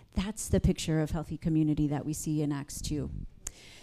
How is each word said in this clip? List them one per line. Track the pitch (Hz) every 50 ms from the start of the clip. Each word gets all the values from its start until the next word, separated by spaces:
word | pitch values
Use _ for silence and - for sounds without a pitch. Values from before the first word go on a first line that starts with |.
| - - -
That's | - 185 208 214 - - -
the | - 190
picture | - 190 175 - - - 156 156
of | 156 147
healthy | - 165 147 - 165 -
community | - 180 160 156 156 151 151 143 151 143
that | 147 - -
we | 147 151
see | - - 156 151 151
in | 151 143
Acts | 147 139 - - - -
two. | - - 156 147 127 - 60 50 - - - - - - - - - - - -